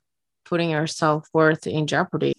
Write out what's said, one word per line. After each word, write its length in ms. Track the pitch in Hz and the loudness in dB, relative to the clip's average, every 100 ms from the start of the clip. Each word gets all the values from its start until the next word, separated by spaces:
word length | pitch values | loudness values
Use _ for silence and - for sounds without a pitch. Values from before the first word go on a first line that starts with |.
| _ _ _ _ | _ _ _ _
putting 280 | - 175 170 | -4 -2 -2
your 160 | 156 156 | -2 -4
self-worth 800 | - 156 151 - 165 156 156 - | -2 0 0 -2 2 4 2 -2
in 180 | 151 151 | -4 -2
jeopardy. 480 | 147 185 156 139 | -2 -2 -2 -2